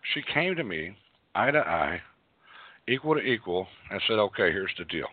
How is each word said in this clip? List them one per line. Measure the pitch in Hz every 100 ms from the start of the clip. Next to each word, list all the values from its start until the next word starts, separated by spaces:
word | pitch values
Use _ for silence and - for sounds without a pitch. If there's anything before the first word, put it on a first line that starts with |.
| -
she | - 139
came | 147 175 175
to |
me, | 131 82 80 101 _ _ _
eye | - 120
to | 147
eye, | 107 82 76 87 - _ _ _ _ - - - -
equal | 127 151 156
to |
equal, | 107 117 104 87 95 - -
and | 101 -
said, | 110
"Okay, | 101 - 95
here's | 90 95 -
the | 85
deal." | 85 69